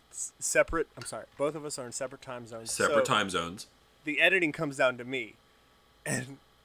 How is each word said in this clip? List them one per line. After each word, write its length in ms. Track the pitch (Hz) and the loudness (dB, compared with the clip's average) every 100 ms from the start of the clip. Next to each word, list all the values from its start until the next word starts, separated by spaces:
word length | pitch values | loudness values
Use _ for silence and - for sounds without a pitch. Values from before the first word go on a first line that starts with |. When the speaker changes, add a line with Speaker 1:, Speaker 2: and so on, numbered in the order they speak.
| _ | _
Speaker 1:
s-, 220 | - - - | -8 -8 -4
separate, 480 | - 160 147 165 147 - | 2 4 4 2 -2 -6
I'm 80 | 117 | -10
sorry, 220 | 113 - - | -10 -12 -2
both 160 | 147 | -2
of 100 | 151 147 | -2 -8
us 120 | 143 | -8
are 80 | 123 | -8
in 60 | |
separate 320 | - 131 135 | -6 -8 -8
time 240 | - 123 117 | -12 -12 -10
zones. 240 | 113 113 | -12 -8
Speaker 2:
Separate 340 | - - 143 131 | 0 4 4 4
Speaker 1:
So 80 | |
Speaker 2:
time 160 | 110 98 | 4 4
zones. 380 | 90 85 92 - _ _ _ 156 | 0 -2 -6 -14 _ _ _ -6
Speaker 1:
the 140 | 143 | 4
editing 320 | 165 185 165 | 4 4 0
comes 260 | 147 156 139 | -2 -4 2
down 200 | 131 123 | 2 2
to 60 | |
me. 320 | 120 131 107 - _ _ _ _ _ _ | -6 -6 -6 -14 _ _ _ _ _ _
And 360 | 147 131 127 135 _ _ | -4 -4 -4 -14 _ _